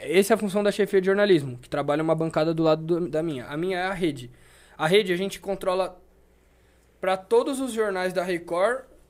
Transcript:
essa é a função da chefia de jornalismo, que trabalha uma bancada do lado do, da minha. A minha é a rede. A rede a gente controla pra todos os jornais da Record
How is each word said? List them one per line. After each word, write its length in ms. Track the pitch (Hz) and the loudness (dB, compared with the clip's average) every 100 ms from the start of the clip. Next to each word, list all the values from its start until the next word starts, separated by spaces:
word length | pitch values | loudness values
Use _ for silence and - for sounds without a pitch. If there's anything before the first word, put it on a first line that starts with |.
| 135 170 | 0 2
essa 160 | 196 | 4
é 20 | 214 | 2
a 20 | |
função 260 | 208 202 | 0 0
da 80 | 202 | 0
chefia 280 | 196 196 196 | 0 2 2
de 40 | 185 | 4
jornalismo, 520 | 196 208 170 139 123 | 2 6 4 2 -10
que 60 | - | -8
trabalha 320 | 143 143 147 | -4 0 0
uma 140 | 160 160 | 2 0
bancada 380 | 165 160 160 165 | 0 0 0 2
do 80 | |
lado 180 | 160 156 | 2 2
do, 240 | 160 170 175 | 0 -2 -2
da 120 | 156 | -4
minha. 240 | 165 135 107 | -4 -6 -8
A 80 | 147 | -6
minha 200 | 180 180 | -4 -4
é 40 | |
a 100 | 185 | -4
rede. 380 | 190 180 135 123 - - - _ - | -2 -4 -4 -12 -20 -20 -20 _ -4
A 100 | 156 | 2
rede 240 | 202 185 | 4 2
a 40 | 175 | -2
gente 220 | 196 - | -4 -6
controla 580 | 196 190 185 185 185 - _ _ _ _ _ _ _ _ _ - | -8 -4 -2 -2 -2 -6 _ _ _ _ _ _ _ _ _ -6
pra 160 | 185 190 | -2 -2
todos 420 | 185 233 294 262 | 2 2 2 -4
os 140 | 262 | -4
jornais 400 | 220 214 185 185 | -2 -2 0 -2
da 100 | 180 | -2
Record 640 | 175 175 170 170 208 262 - - | -2 -4 -4 0 0 0 -8 -20